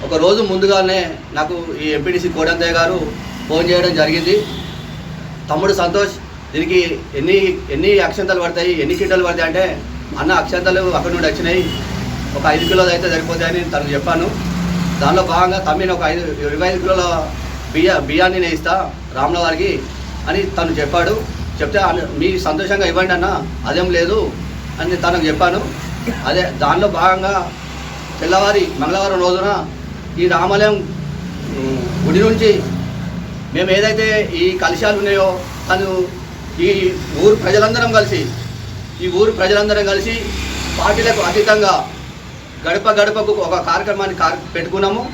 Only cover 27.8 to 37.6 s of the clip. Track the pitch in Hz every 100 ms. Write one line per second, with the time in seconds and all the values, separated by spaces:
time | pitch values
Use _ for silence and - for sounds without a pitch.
27.8 | - - - - 160 185 202 208 170 131
28.8 | 151 185 196 185 180 185 196 196 160 -
29.8 | - - - - 175 170 156 202 214 202
30.8 | - - - - - - - - 135 135
31.8 | - - - 185 427 - 440 392 - -
32.8 | - - - - - - - 156 185 190
33.8 | 214 214 220 214 208 170 180 185 165 170
34.8 | 208 208 202 196 190 185 - - - 185
35.8 | 196 185 180 - - - - - 180 196
36.8 | 185 180 - 143 190 214 185 202